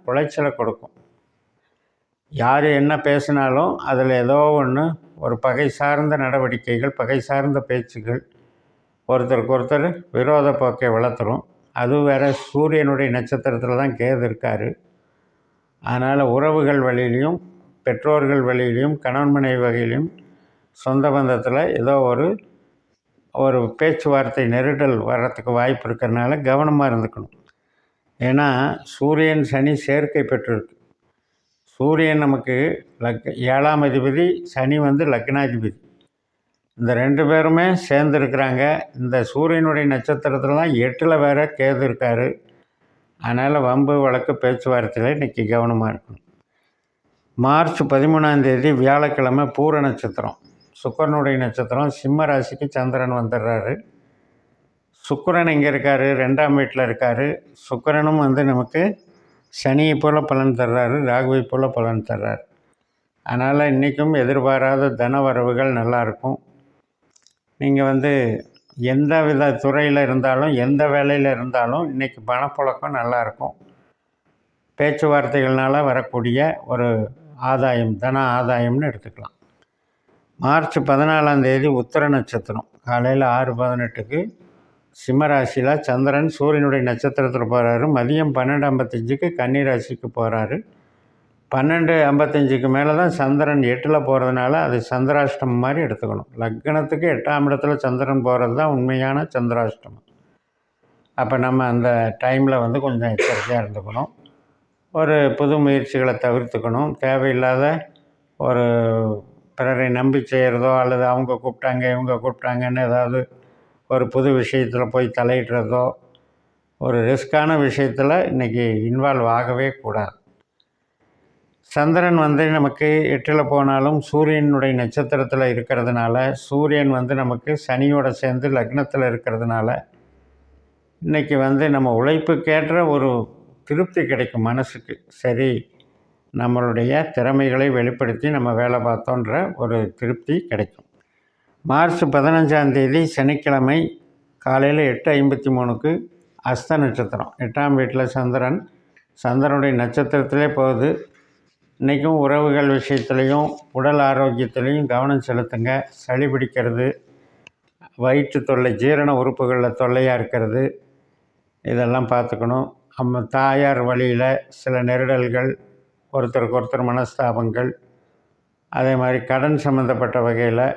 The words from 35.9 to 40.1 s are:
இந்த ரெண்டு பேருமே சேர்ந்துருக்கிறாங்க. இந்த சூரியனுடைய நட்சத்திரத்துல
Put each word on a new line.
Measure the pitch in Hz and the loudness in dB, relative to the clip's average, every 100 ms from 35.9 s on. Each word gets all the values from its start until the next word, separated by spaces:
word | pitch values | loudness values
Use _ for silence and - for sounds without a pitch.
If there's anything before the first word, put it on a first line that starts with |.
| _ _ _ _ _ _ _ _ - | _ _ _ _ _ _ _ _ -6
இந்த | 120 | -2
ரெண்டு | 120 135 143 147 | 0 2 2 2
பேருமே | 160 160 165 185 180 - | 4 4 4 2 0 2
சேர்ந்துருக்கிறாங்க. | 143 151 143 131 131 135 127 143 156 - 127 | 2 4 2 0 0 0 0 0 -2 -6 -8
இந்த | 123 127 | -2 -2
சூரியனுடைய | 110 139 160 165 160 151 143 | -2 0 0 2 2 2 0
நட்சத்திரத்துல | 131 131 | 0 -2